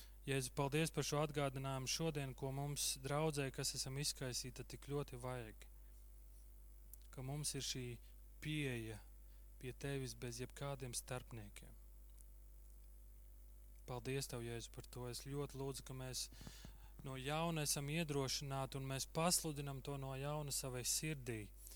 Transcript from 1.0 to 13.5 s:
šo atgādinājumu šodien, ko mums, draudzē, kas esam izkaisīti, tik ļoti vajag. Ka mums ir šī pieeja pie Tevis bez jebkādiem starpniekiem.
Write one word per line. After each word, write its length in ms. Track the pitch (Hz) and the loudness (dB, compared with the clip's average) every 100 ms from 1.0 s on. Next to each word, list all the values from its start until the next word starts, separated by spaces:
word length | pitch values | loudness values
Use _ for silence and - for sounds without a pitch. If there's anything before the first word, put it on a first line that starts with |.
| 139 | 4
šo 140 | 147 | 4
atgādinājumu 640 | 151 147 143 131 135 135 127 | 4 6 4 4 2 2 2
šodien, 460 | - 165 147 135 127 | 4 4 4 0 0
ko 160 | 135 | 0
mums, 460 | 135 143 147 - - | 2 2 2 2 2
draudzē, 440 | 131 143 160 143 135 - | 2 6 6 6 2 2
kas 160 | 139 139 | 2 2
esam 180 | 139 131 | 0 2
izkaisīti, 640 | 147 - 131 120 131 123 127 | 2 2 0 0 -2 -4 -6
tik 220 | 127 - | -8 0
ļoti 280 | 143 139 127 | 0 0 -2
vajag. 440 | 127 127 110 - - - - - - - - - - - - - - - - - | -2 -2 -4 -8 -14 -14 -16 -16 -16 -16 -16 -16 -16 -16 -16 -16 -14 -14 -10 -4
Ka 80 | |
mums 320 | 131 147 147 143 | 0 0 0 0
ir 80 | |
šī 220 | 123 135 123 117 - - - - | 0 0 -2 -4 -8 -16 -16 -6
pieeja 560 | 156 151 143 120 110 107 - - - - - - | 0 2 4 2 0 -4 -10 -14 -16 -16 -16 -8
pie 140 | 127 | -6
Tevis 400 | 120 139 139 131 | -2 0 0 0
bez 280 | 117 123 117 | -2 -4 -2
jebkādiem 480 | 123 - 143 139 127 | -4 -2 -2 -2 -2
starpniekiem. 760 | 120 - 127 - 113 101 - - - - - - - - - - - - - - - - - - - - | -2 -2 -2 -4 -8 -8 -10 -12 -14 -14 -16 -14 -14 -14 -16 -16 -16 -14 -14 -14 -14 -14 -14 -14 -14 -14